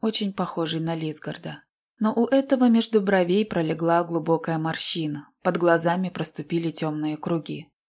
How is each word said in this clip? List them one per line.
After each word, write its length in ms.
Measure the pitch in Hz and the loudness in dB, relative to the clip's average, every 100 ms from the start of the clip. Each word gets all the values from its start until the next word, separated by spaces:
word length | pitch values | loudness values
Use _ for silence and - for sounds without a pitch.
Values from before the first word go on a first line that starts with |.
очень 320 | 220 214 202 | -4 -2 -4
похожий 480 | 190 175 - 160 160 | -4 -4 -4 -4 -4
на 140 | 160 | -4
Лисгарда. 680 | 165 156 151 - 156 160 147 _ _ _ _ | -4 -6 -6 -10 -10 -12 -14 _ _ _ _
Но 160 | 214 | 0
у 120 | 226 233 | 2 2
этого 420 | 269 269 254 247 | 2 2 4 6
между 320 | 226 226 220 | 4 4 2
бровей 440 | 196 190 175 196 | 4 4 4 2
пролегла 600 | 214 175 160 160 165 170 | 2 0 -2 0 2 2
глубокая 540 | 165 170 156 165 165 160 | 2 -2 0 0 0 -2
морщина, 720 | 160 160 - 170 151 147 - _ | -2 -4 -4 -4 -4 -6 -10 _
под 140 | 185 175 | -2 2
глазами 520 | 170 165 165 180 185 | 4 4 2 0 -2
проступили 600 | - 156 - 147 170 165 | -4 -6 -8 -6 -4 -2
темные 460 | 156 156 151 151 151 | -4 -4 -2 -4 -4
круги. 520 | - 170 151 147 165 _ | -2 -2 -4 -10 -12 _